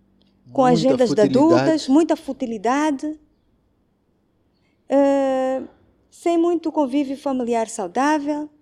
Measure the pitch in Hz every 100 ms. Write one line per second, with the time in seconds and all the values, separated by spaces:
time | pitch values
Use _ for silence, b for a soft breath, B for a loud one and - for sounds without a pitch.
0 | _ _ _ _ _ 123 254 247 262 254
1 | 247 151 208 262 311 339 285 320 - 277
2 | 320 302 - 262 247 226 202 277 311 269
3 | 302 311 _ _ _ _ _ _ _ _
4 | _ _ _ _ _ _ _ _ _ 277
5 | 277 277 269 262 262 262 285 _ _ _
6 | _ - 339 339 339 349 330 311 277 285
7 | 269 269 277 254 233 233 220 - 185 208
8 | 277 311 285 294 302 _